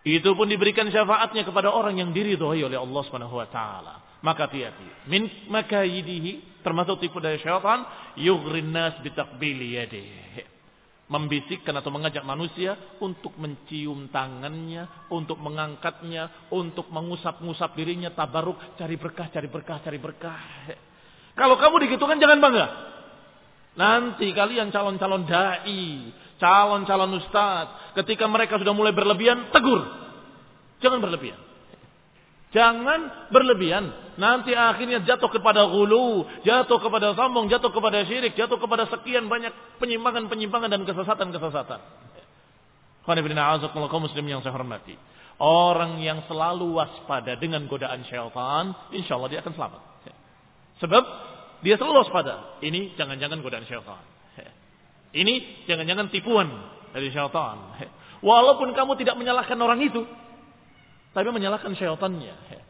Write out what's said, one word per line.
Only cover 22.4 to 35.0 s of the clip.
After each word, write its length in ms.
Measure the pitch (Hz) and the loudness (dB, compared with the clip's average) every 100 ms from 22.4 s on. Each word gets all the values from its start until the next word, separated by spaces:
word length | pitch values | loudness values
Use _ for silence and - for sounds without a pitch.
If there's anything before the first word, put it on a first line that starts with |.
| 285 233 139 - - - - - - _ _ _ _ | 8 6 0 -4 -14 -18 -20 -20 -20 _ _ _ _
Nanti 560 | - 196 233 240 214 208 | 0 4 4 2 -2 -2
kalian 400 | 185 202 240 214 | 2 0 0 -2
calon-calon 560 | 202 202 190 190 190 165 | 0 -2 -2 -2 -2 2
dai, 880 | 170 190 180 202 196 180 143 117 - - - | 2 2 0 -6 -6 -6 -8 -12 -18 -20 2
calon-calon 800 | 175 196 208 202 190 196 190 190 | 6 8 6 2 2 2 2 0
ustaz, 720 | - 208 208 185 160 - - 190 | -2 0 2 0 -6 -10 -8 -6
ketika 320 | 190 220 220 | -2 0 2
mereka 240 | 214 226 208 | 2 2 2
sudah 80 | 196 | 2
mulai 240 | 208 214 | 2 2
berlebihan, 560 | 190 202 196 226 240 240 | 4 2 4 4 2 4
tegur. 320 | 311 262 220 - - - - - - - - - _ | 4 6 2 0 -12 -16 -20 -20 -20 -20 -20 -20 _
Jangan 240 | 254 254 | 2 2
berlebihan. 480 | 202 170 131 87 - - - - - _ _ _ _ _ - | -2 -4 -8 -14 -20 -20 -20 -20 -20 _ _ _ _ _ -4
Jangan 800 | 214 233 233 247 320 311 - - | 4 4 4 0 0 -2 -14 4
berlebihan. 880 | 262 254 220 175 180 196 - - - | 4 6 4 2 0 -2 -10 -18 0
Nanti 320 | 202 254 247 240 | 2 2 2 2
akhirnya 480 | 233 202 240 247 | 4 2 -2 -2